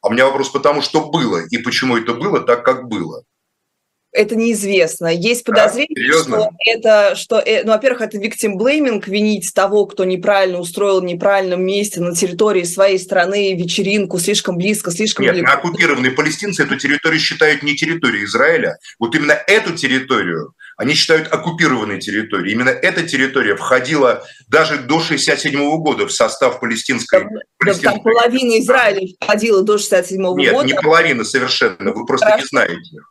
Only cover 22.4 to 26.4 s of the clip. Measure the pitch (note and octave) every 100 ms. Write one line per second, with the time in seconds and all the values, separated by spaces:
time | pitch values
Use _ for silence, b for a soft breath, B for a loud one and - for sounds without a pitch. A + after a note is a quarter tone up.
22.4 | F2+ A2 B2+ B2 C3 - E3 C3 C3 C3+
23.4 | G#2+ G2 - B2+ B2+ D#3 B2+ G#2 B B
24.4 | B D3+ D#3+ D3 B2+ D#3+ E3 D3 - C#3+
25.4 | D3+ C3+ C#3+ D#3 D#3 A2+ G2+ - A2 -